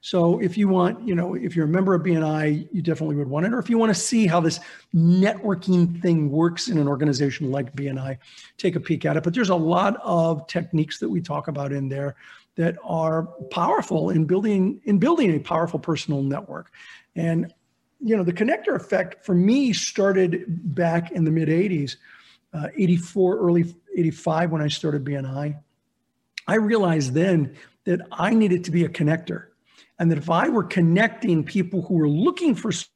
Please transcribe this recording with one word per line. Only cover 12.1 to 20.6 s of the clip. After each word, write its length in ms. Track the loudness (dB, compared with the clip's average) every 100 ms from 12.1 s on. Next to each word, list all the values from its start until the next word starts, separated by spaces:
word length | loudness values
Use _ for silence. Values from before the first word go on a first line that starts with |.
| -8 -20 -20 _
that 220 | -2 -2 -2
are 400 | -4 -2 0 0 -4 -10 -8
powerful 600 | -2 0 0 0 -2 0
in 140 | 0 2
building, 540 | 2 2 2 0 -2
in 140 | 0 2
building 360 | 4 4 2
a 60 | 0
powerful 380 | -2 -2 -2 -4
personal 440 | -4 -4 -2 -2
network. 480 | -2 -4 -8 -14 -14 -20 -20 -20 _ -6
And, 360 | -2 -2 -4 _ _ _ _ _
you 160 | 0 0
know, 60 |
the 100 | 0
connector 440 | 0 0 0 -2 -4
effect 500 | -2 -2 -2 -8 0
for 80 |
me 380 | 4 4 4 2
started 720 | 0 -2 0 2 4 2 0 -4 -6